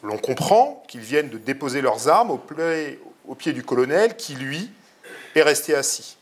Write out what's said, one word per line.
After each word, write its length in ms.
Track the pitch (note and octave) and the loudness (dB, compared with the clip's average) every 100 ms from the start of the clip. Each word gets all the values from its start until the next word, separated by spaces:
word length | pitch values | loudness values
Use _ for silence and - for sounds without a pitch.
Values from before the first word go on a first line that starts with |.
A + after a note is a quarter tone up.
L'on 140 | G#2+ G#2+ | -8 -6
comprend 640 | - C3 - G#3+ C#4 C#4 - | -4 -4 4 4 4 -2 -18
qu'ils 140 | A#2+ | -18
viennent 280 | A2 D3 C#3+ | -2 -2 -2
de 80 | A2+ | -8
déposer 420 | A2 C3+ D3 C3 | -8 -6 -4 0
leurs 280 | C3 A2 A#2 | 0 0 4
armes 240 | F3+ A3 | 4 4
au 80 | C#3 | -2
pla-, 560 | - D#3 E3 D#3+ D3+ C3 - _ - | -8 -6 -4 -2 -6 -12 -20 _ -18
au 80 | - | -8
pied 180 | - | -6
du 80 | B2+ | -6
colonel, 540 | A#2+ B2 B2+ E3 A3+ - | -2 0 2 4 2 0
qui, 180 | - | -12
lui, 380 | C3+ C3+ D3+ A#3 - _ _ - - - D#3 | -10 -8 -8 -10 -14 _ _ -20 -20 -2 4
est 80 | |
resté 320 | D3+ C#3+ - D3+ | 4 4 2 0
assis. 420 | C3 - - - | 0 -6 -10 -20